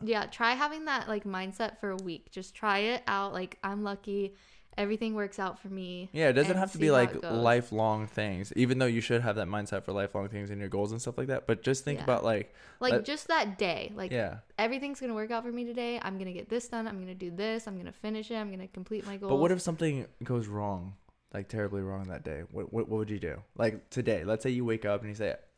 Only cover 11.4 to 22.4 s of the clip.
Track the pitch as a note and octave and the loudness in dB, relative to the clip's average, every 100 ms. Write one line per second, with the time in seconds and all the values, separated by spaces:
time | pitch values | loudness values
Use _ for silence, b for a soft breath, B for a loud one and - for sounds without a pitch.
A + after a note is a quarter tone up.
11.4 | - A2+ - C3 - C#3+ - A#2+ A2+ G#2+ | 2 0 2 0 0 -2 2 4 4 2
12.4 | - B B B B3+ A#3+ A3 D4+ - E4 | 0 B B B 2 2 2 -4 0 2
13.4 | A#3+ F#3+ F#3+ C#3+ - G#3 F#3 B2+ G2+ G#2 | 2 0 0 -2 -4 -6 -4 -2 -2 -4
14.4 | - - A3 C4 C#4 C#4+ C4 G#3+ A3 A#3 | -8 -2 0 0 -4 -4 -4 -4 -2 -4
15.4 | A#3+ A#3+ A#3+ A#3 A#3+ A#3+ - F#3+ F#3 F3+ | -4 -4 -4 -4 -4 -4 -4 -6 -6 -8
16.4 | - A#3 A#3+ A#3 A3+ G3 F#3 F#3 F3+ E3+ | -4 -4 -4 -4 -4 -6 -8 -8 -8 -4
17.4 | G#3+ A3+ A3+ F#3+ F3+ F#3+ G#3+ A3 G#3+ A3+ | -2 -2 -4 -8 -10 -8 -6 -6 -4 -6
18.4 | G#3 F#3+ F#3 - F#3 G#3+ G3 G3 G3 C#3 | -6 -8 -10 -12 -6 -6 -6 -6 2 4
19.4 | E3+ F3+ F3+ D#3+ E3 C#3 - - B2 B2 | 6 4 0 0 0 0 -4 -8 -2 0
20.4 | G#2+ G#2 G#2 G2 F2+ G2 _ _ _ G2+ | 0 -2 -2 -2 -6 -12 _ _ _ -10
21.4 | G2 A2 G2+ G2 F#2+ G2 F#2+ E2 D#2 D2 | -6 -2 -2 -2 -2 -4 -6 -6 -6 -8